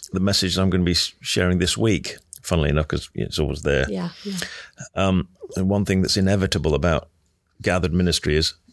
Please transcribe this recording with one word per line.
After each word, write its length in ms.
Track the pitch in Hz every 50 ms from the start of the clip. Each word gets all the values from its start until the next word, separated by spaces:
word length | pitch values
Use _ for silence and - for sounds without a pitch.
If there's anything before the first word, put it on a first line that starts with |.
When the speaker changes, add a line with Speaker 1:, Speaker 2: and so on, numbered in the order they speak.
| - -
Speaker 1:
the 80 | - 92
message 380 | 92 101 98 - 98 90 87 95
I'm 120 | 95 95
gonna 140 | 87 92 87
be 80 | 87
s-, 220 | 87 - - - - _
sharing 360 | - - - 101 92 90 92 87
this 180 | 90 85 - 110
week, 400 | 110 113 98 76 - - - - - _ - -
funnily 280 | - - 90 82 73 73
enough, 180 | 71 76 76 -
'cause 220 | - 73 - - -
it's 240 | - - - - 85
always 220 | 76 69 69 - 80
there. 220 | 76 71 67 65 -
Speaker 2:
Yeah, 200 | - 185 175 175 - - -
yeah. 140 | 208 196 175 - - - - - - _ - 131 - -
Speaker 1:
Um, 340 | - 95 95 92 90 - - _ _ - - -
and 140 | 95 95 95
one 160 | 101 101 98
thing 160 | - 98 92
that's 160 | 92 90 - 101
inevitable 580 | 95 95 101 101 92 90 - 92 67 78 76
about 340 | 71 78 87 80 - - - _ _ _ _ _ _ _ _ _ _
gathered 320 | - 104 90 92 82 85 80
ministry 420 | 90 90 87 80 - - 73 73
is 180 | 78 80 - - - _ _